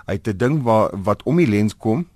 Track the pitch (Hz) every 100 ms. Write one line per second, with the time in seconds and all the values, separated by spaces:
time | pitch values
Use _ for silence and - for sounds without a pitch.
0 | - 98 113 95 123 156 120 110 95 98
1 | 98 104 - 170 139 104 107 - 113 127
2 | 175